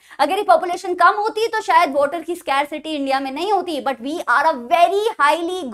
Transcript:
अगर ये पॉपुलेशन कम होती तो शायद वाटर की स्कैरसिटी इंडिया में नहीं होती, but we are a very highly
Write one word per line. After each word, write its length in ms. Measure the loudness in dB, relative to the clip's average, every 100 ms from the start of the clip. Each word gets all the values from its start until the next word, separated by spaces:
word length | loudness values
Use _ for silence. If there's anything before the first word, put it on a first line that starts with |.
| _ -2
अगर 180 | -2 0
ये 60 |
पॉपुलेशन 500 | 4 4 4 -6 -6
कम 180 | 2 2
होती 360 | 4 -2 -2 -2
तो 140 | -2
शायद 320 | 2 4 4 2
वाटर 260 | 0 -2
की 140 | -8 -8
स्कैरसिटी 600 | -4 -2 -2 -6 -8 -6
इंडिया 240 | -2 -2
में 120 | -4
नहीं 200 | -6 -2
होती, 300 | -2 -2 -4
but 160 | -4 -6
we 200 | -6 -6
are 220 | 0 2 2
a 100 | 0
very 500 | 0 2 4 2 -2 2
highly 420 | 2 2 -2 -6 -8